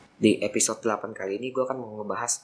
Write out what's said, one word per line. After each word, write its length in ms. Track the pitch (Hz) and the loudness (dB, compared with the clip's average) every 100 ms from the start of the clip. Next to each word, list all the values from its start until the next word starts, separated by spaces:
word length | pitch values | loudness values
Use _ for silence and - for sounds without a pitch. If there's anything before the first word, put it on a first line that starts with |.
| - - | -20 4
Di 240 | 110 - | 6 6
episode 480 | 107 113 - 110 113 | 2 2 0 0 0
delapan 240 | 104 - | -2 -4
kali 240 | 107 95 104 | -6 -4 -4
ini 160 | 127 | -4
gua 160 | 127 127 | -2 -2
akan 80 | 131 | -4
mau 160 | 113 107 | -8 -8
ngebahas 400 | 104 98 120 - | -6 -4 -2 -4